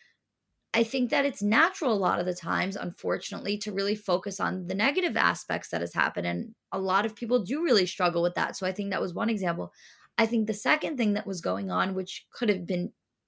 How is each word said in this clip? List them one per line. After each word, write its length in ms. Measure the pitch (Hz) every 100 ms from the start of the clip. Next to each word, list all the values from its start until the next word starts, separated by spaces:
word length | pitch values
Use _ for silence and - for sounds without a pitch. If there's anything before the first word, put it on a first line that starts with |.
| _ _ _ _ _ _ _ 226
I 80 |
think 260 | 226 269 247
that 160 | 285 277
it's 160 | -
natural 520 | 208 233 349 - 285
a 20 | 208
lot 240 | 180 196
of 60 | 175
the 80 | 175
times, 400 | 165 180 185 190
unfortunately, 800 | 180 - 185 185 - 180 196 208
to 120 | 214
really 240 | 190 196 208
focus 440 | - 180 202 190
on 260 | 175 185 175
the 80 | 190
negative 420 | 226 302 349 214
aspects 520 | - 175 - 165 -
that 120 | 165
has 120 | 170
happened. 340 | 170 - 175 175
And 260 | 175 - - _
a 60 | 196
lot 260 | 190 190 214
of 100 | -
people 240 | 226 247
do 240 | 180 294
really 220 | 339 214 180
struggle 340 | - 175 170
with 140 | 175 175
that. 220 | 156 -
So 100 | 185
I 60 |
think 180 | 190 196
that 100 | 185
was 120 | 185
one 160 | 175 214
example. 440 | 214 180 170 175 - - - _ -
I 80 | 220
think 220 | 233 214
the 60 |
second 440 | 208 262 302 330 262
thing 160 | 214
that 120 | 202 196
was 140 | 180
going 320 | 180 190 190
on, 240 | 180 185 185
which 320 | 180 - -
could 180 | - 226
have 180 | 185 175
been 240 | 180 180 - _ _